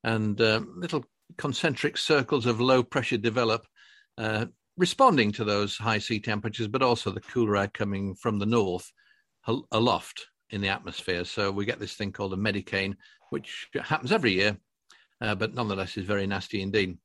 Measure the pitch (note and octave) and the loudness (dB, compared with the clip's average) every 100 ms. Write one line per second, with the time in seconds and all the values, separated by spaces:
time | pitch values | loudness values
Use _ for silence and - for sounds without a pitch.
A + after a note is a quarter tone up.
0 | A#2 A2+ G#2+ G#2 A2+ G#2+ - F3+ F3 D3+ | 0 0 0 4 4 4 0 -8 -4 -4
1 | - _ _ - D3 B2 E3 B2+ D3 - | -4 _ _ -6 -4 0 -2 0 -2 -2
2 | - D3+ C3+ C#3+ A#2+ A2+ B2+ B2+ A#2+ C#3 | 2 2 4 0 2 2 4 4 4 -2
3 | A#2+ A#2 A2+ A2+ A2+ A2+ - _ - - | 0 0 0 0 0 0 -4 _ -20 -20
4 | _ - A2 G#2+ A#2 _ _ - F3+ - | _ -6 -4 -2 -4 _ _ 0 0 6
5 | C4+ D#3 G#2+ G#2 G#2 G2+ G#2 - A2 G#2+ | 6 8 4 2 0 0 0 -2 0 0
6 | - A2 A2 G#2 A2 G#2 G#2+ B2+ C3 A#2 | 0 -4 -2 -2 -4 -4 -4 2 2 2
7 | - G2 - B2+ A2 G2+ G2+ - G2+ G2 | 0 -6 -6 0 2 2 0 -2 -4 -2
8 | G2 F#2 A#2+ G#2 G2+ A#2 G2 F2 - _ | -6 -4 -2 0 2 2 2 -2 -8 _
9 | _ _ _ _ - A2 - A2 A#2+ F#2 | _ _ _ _ -6 -6 -2 2 2 2
10 | - - - _ _ G#2 G2 G2 - - | -4 -18 -20 _ _ -4 -2 -4 -6 -8
11 | - F2 F2 - G2 G2 G2+ B2 G2+ - | -4 -2 -2 -2 -2 0 -4 -4 -8 -6
12 | G2+ - G2+ F#2+ G#2+ G2+ - G2 G2 G2+ | -8 -4 -4 -2 -2 -2 -2 -2 -2 -6
13 | - _ _ - - - - C#3 B2+ D#3 | -16 _ _ -10 -8 -14 -8 -8 -2 -2
14 | C3 G#3 C3 F#2 G2+ G2+ _ _ _ - | 2 2 4 4 2 0 _ _ _ -20
15 | _ _ A2 G2+ A2 B2 A2 G2 F#2+ - | _ _ -4 -2 -2 -2 -2 -2 -4 -6
16 | F#2 G2+ G2 G2 - G2+ G2 G#2+ F#2+ F2 | -2 0 0 -4 -4 -4 0 0 0 -4